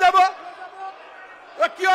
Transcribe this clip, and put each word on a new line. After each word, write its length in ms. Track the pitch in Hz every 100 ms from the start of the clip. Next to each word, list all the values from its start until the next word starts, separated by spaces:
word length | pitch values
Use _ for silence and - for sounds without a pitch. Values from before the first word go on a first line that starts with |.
যাব? 140 | 370 370 381 - - - 370 381 381 - - - - - - -
অ, 20 | 330 339
কিয় 160 | 381